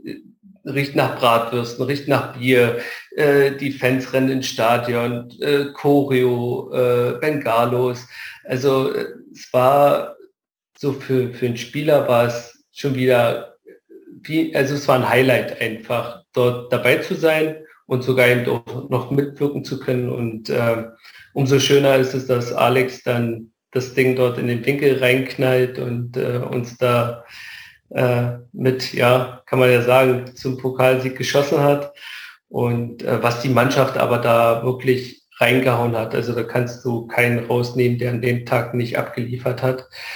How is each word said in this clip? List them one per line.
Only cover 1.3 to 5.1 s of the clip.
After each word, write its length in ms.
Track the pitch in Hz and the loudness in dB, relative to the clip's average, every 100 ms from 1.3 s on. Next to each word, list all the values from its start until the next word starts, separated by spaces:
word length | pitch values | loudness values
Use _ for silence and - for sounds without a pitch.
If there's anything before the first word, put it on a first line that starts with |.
| 117 - 123 113 - | 4 0 -4 -4 -6
riecht 220 | 131 139 - | -4 -4 0
nach 300 | 131 120 127 | 0 0 -4
Bier, 420 | 123 127 117 117 - - - - | 2 4 4 0 -8 -14 -12 -2
äh, 360 | 147 143 139 | 2 4 2
die 200 | 139 139 | 0 -6
Fans 400 | - 127 131 - | -2 0 0 0
rennen 160 | 131 131 | 0 0
ins 180 | 131 127 | 0 -4
Stadion, 840 | - 113 120 120 117 120 | -2 0 2 0 -2 -2